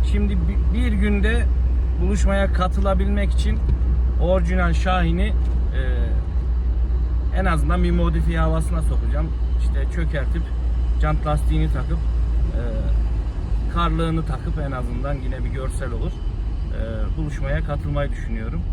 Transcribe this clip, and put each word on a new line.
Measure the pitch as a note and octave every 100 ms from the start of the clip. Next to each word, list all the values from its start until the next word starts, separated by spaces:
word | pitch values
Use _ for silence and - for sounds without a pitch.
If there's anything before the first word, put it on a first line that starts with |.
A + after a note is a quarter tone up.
| -
Şimdi | G3+ G3+
bi-, | F#3+ E3 G3+ -
bir | G3 B3
günde | G#3 G#3 G3+ G#3 A3+ - - - - - -
buluşmaya | F3 G3+ F#3+ G3 F#3+
katılabilmek | - F3+ F#3+ G3 F#3+ G3 G3 F#3+
için | - - G#3+ - - - - - -
orijinal | D#3+ F#3 E3+ F#3 F3
Şahin'i, | E3+ F#3 F#3 E3 E3+ G3+
e, | - - - - - C3 B2 B2 A#2+ - - - - - - - - - - - -
en | F#3+
azından | D#3+ C#3+ F3+
bir | F3
modifiye | F3 E3+ D#3+ D#3+ E3
havasına | D#3+ D#3+ D#3+ E3
sokacağım. | D#3 E3 C#3 C#3 D#3 - - -
İşte | - D3+ D#3+ E3+
çökertip, | D#3+ D3 B2+ E3 E3+ - - - - -
jant | D#3 D3+ D#3
lastiğini | D3+ D3+ D#3 D#3
takıp, | C#3 - -
e, | - - - - - - A#2 - - - - - - - - - -
karlığını | E3 E3+ D#3+ E3 D#3+ D#3
takıp | C3+ - D#3 C#3+
en |
azından | C3 C3 A#2+ C#3
yine | C#3+ C3 B2+ A#2+
bir |
görsel | B2+ C3 - C3
olur. | A#2 -
E, | - - - - - - D3 - - - -
buluşmaya | D#3 - D3 D3+
katılmayı | D#3 C#3+ D3 C#3+ C#3+
düşünüyorum. | - - A2+ A2+ - -